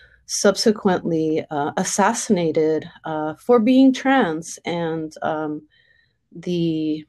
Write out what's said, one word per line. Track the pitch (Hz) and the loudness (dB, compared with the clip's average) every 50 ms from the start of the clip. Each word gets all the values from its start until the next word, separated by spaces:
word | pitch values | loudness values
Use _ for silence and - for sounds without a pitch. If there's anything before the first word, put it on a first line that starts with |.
| - _ _ _ _ | -20 _ _ _ _
subsequently, | - - - - 208 196 - - 233 208 - - 202 180 - - 165 165 160 160 156 156 156 - - | -10 -8 2 2 2 2 4 2 0 0 2 0 0 0 0 -2 -2 -2 0 0 0 -2 -2 -4 -4
uh, | 156 143 143 156 - | -4 -4 -4 -2 -2
assassinated, | - 190 - - - 196 202 233 - - - 214 175 170 160 156 165 156 156 156 156 - 170 - - _ | -4 -4 -2 0 2 2 2 2 -2 0 0 0 2 2 0 0 2 2 2 0 -2 -4 -8 -18 -14 _
uh, | 160 160 156 151 156 156 | -8 -6 -4 -4 -6 -8
for | - - - 240 247 | -8 0 2 4 4
being | 214 247 254 262 269 269 | 4 4 6 6 6 6
trans. | 254 - - 262 269 269 226 170 156 160 170 - - - _ | 4 2 0 2 2 2 2 0 -2 -6 -8 -12 -16 -12 _
And, | - 170 170 170 160 160 165 160 156 - - | -6 -4 -4 -4 -4 -4 -6 -6 -10 -10 -6
um, | - 156 160 156 156 151 151 151 156 _ _ _ _ _ _ _ _ _ _ _ _ _ | -4 -4 -4 -4 -4 -6 -8 -10 -12 _ _ _ _ _ _ _ _ _ _ _ _ _
the | _ 170 170 180 180 175 170 165 160 156 156 156 151 156 151 | _ -12 -6 -4 -2 0 0 0 -2 -2 -2 -4 -4 -6 -4